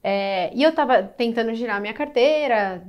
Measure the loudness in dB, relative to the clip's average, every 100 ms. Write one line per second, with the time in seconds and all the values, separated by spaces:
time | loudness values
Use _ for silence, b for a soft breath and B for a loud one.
0 | -4 -2 -2 -2 -2 2 2 2 4 2
1 | 2 -2 -2 -2 -2 -4 -4 -4 -4 -6
2 | -4 2 4 4 2 0 0 -4